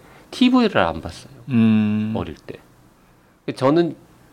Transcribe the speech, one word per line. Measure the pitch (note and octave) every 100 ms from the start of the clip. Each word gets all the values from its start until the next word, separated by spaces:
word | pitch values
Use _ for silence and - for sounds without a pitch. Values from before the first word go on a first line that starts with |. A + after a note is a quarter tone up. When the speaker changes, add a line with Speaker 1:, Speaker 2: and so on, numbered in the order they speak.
| - - -
Speaker 1:
티브이를 | - B3 B3+ A3 C#3+
안 | F2+ E2
봤어요. | E2+ - - - -
Speaker 2:
음. | A#2+ A2+ G#2+ G#2+ G#2+ G#2+ G#2+
Speaker 1:
어릴 | E2 D2
때. | - - - _ _ _ _ _ _ _ -
저는 | - C3 D#3+ E3+ - - _ _